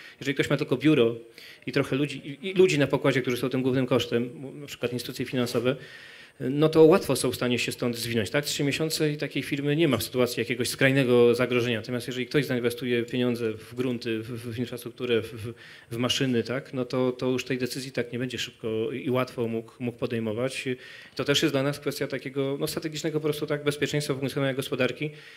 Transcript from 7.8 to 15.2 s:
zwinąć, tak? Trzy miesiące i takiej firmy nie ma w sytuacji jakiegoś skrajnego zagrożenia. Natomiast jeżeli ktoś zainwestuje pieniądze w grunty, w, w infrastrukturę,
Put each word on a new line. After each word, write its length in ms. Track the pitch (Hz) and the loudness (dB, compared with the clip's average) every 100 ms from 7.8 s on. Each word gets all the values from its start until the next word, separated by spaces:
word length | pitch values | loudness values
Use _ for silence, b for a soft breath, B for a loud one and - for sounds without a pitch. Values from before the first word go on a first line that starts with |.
| 123 117 | -4 -2
zwinąć, 340 | 117 117 98 | -2 -2 0
tak? 140 | 147 | 0
Trzy 200 | 147 - | -2 -2
miesiące 480 | 143 139 160 156 156 | 0 0 -2 0 0
i 40 | 151 | -2
takiej 260 | 143 147 | -4 -4
firmy 340 | 135 139 143 147 | -4 -2 0 4
nie 120 | 165 | 4
ma 80 | 120 | 2
w 60 | |
sytuacji 380 | - 123 123 - | 0 2 2 2
jakiegoś 280 | 113 123 117 | -2 -2 -2
skrajnego 640 | - 139 135 127 120 120 | 4 4 6 6 8 8
zagrożenia. 440 | 117 123 123 120 110 | 6 2 2 2 -2
Natomiast 280 | 113 123 117 | -2 -6 -6
jeżeli 200 | 127 120 | -6 -2
ktoś 180 | 156 | 0
zainwestuje 580 | 131 127 117 120 127 120 | 2 2 0 0 0 0
pieniądze 500 | 117 131 123 117 113 | 0 0 0 0 -2
w 220 | 107 - | -4 -8
grunty, 440 | 120 131 120 120 110 | -4 -2 -2 -4 -4
w, 360 | 110 120 120 | -4 -10 -8
w 40 | 113 | -6
infrastrukturę, 640 | 120 123 123 - 123 113 | -6 -6 -12 -6 0 0